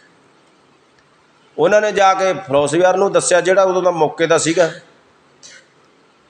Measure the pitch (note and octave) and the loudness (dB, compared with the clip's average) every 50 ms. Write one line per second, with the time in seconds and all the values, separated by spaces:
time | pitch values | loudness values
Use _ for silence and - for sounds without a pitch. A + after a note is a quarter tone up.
0 | _ _ _ _ _ _ _ _ _ _ _ _ _ _ _ _ _ _ _ _ | _ _ _ _ _ _ _ _ _ _ _ _ _ _ _ _ _ _ _ _
1 | _ _ _ _ _ _ _ _ _ _ _ - D3+ F#3 G#3 G#3 G#3+ G#3+ F#3+ G3+ | _ _ _ _ _ _ _ _ _ _ _ -2 0 2 2 2 0 0 0 0
2 | F#3+ F#3+ F#3+ F#3+ F#3+ F#3+ F3 C#3 - B2+ C3+ C#3+ D3 C#3 D#3 E3+ F3+ F#3 F3+ F#3+ | 2 2 2 0 -2 -2 -4 -4 -6 -2 0 0 0 0 0 0 2 2 2 0
3 | G3+ G3 E3+ E3 - - F3+ F3 E3 F#3 F#3+ G3 F#3+ F#3+ F3+ F#3 F3 F3+ E3+ E3+ | 0 0 0 0 0 2 0 0 2 2 2 2 2 2 0 0 -2 -2 0 0
4 | D#3 C#3+ - - E3 D#3+ E3 D3+ C3 D#3 E3 F3+ E3 D#3+ - - - _ _ _ | -2 -2 0 -4 0 0 0 0 0 -2 0 0 -2 -2 -4 -10 -20 _ _ _
5 | _ _ _ _ _ _ _ _ - - - - _ _ _ _ _ _ _ _ | _ _ _ _ _ _ _ _ -20 -20 -20 -20 _ _ _ _ _ _ _ _
6 | _ _ _ _ _ | _ _ _ _ _